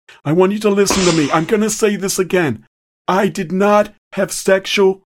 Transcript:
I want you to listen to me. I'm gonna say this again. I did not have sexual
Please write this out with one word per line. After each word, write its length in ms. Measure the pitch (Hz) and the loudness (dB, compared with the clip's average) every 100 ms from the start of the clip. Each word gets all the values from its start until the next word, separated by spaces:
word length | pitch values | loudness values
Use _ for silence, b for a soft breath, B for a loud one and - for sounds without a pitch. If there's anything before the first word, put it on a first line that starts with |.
| _ B | _ B
I 80 | - | -2
want 200 | 160 185 | 2 2
you 60 | 208 | 2
to 100 | 214 | 0
listen 340 | 202 196 196 | 2 2 2
to 120 | 180 165 | 2 2
me. 140 | 143 | 0
I'm 120 | 160 | 0
gonna 260 | 160 220 214 | 0 0 -2
say 260 | 208 196 202 | 0 -2 -2
this 220 | 190 - | -4 -4
again. 480 | 185 185 160 110 - _ _ _ - | -2 0 -2 -4 -10 _ _ _ -4
I 200 | 180 208 | 0 0
did 220 | 156 170 | -2 -6
not 420 | 185 202 208 208 - _ | -2 2 2 0 -4 _
have 180 | - 196 | -6 -6
sexual 720 | - - 190 190 - 196 190 _ | -4 0 0 0 0 2 0 _